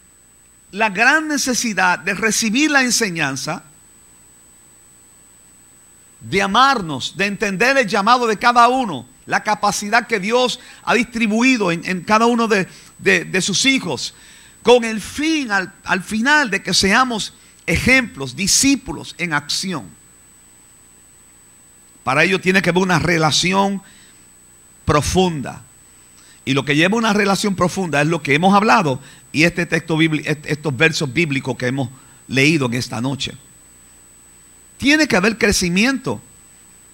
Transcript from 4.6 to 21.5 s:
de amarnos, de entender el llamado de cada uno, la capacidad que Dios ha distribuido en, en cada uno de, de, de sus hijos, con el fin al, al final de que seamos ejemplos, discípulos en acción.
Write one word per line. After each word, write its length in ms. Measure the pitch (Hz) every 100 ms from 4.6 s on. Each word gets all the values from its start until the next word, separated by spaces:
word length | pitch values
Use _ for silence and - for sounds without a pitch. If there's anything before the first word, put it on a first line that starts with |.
| _ _ _ _ - - - - - - - - - - - -
de 200 | 110 185
amarnos, 760 | 196 196 185 196 165 131 - 151
de 80 | 202
entender 520 | 196 208 185 247 277
el 100 | 208
llamado 380 | 208 202 247 233
de 120 | 214
cada 300 | 247 240 240
uno, 360 | 262 226 131 107 _ -
la 180 | 190
capacidad 640 | 214 208 202 - 208 226 220
que 120 | 220
Dios 400 | 196 247 247 - - -
ha 100 | -
distribuido 760 | 214 - 233 220 220 254 247 180
en, 120 | 170 175
en 160 | 185
cada 240 | 160 214 233
uno 220 | 240 226
de, 200 | 208 170 - - -
de, 260 | 156 185 156
de 160 | 180
sus 240 | 185 180 269
hijos, 480 | 269 175 135 - - - - - _
con 220 | 220 247 226
el 160 | 220
fin 500 | - - 311 311 247
al, 220 | 196 175 -
al 180 | - 185
final 480 | - 220 262 302 254
de 140 | 190
que 100 | -
seamos 600 | 175 190 226 262 214 - - - _ -
ejemplos, 720 | 165 233 262 233 - 135 131
discípulos 760 | 190 - 269 269 - 131 123 -
en 160 | 175
acción. 600 | 147 147 - 190 151 95 - _ _ _ _ _ _ _ _ _ _ _ _ - - _